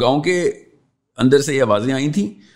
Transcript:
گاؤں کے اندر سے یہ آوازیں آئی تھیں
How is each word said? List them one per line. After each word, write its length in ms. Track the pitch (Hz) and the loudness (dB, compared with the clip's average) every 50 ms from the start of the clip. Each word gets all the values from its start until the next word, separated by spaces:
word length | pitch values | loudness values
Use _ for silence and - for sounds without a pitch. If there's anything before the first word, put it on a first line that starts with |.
گاؤں 200 | 120 123 135 147 | 0 2 2 0
کے 300 | 147 175 180 180 170 139 131 - - _ _ _ _ _ _ _ _ _ _ | 0 0 -2 0 -2 -2 -4 -6 -12 _ _ _ _ _ _ _ _ _ _
اندر 220 | - 120 131 139 143 | -2 2 4 4 4
سے 160 | 139 156 139 | 2 0 0
یہ 60 | 135 | 0
آوازیں 320 | 127 110 104 104 110 131 135 | 0 0 0 0 0 -2 -4
آئی 180 | 131 139 147 | -4 -4 -2
تھیں 160 | 147 202 202 208 - - - _ _ | -2 -4 -4 -4 -8 -14 -20 _ _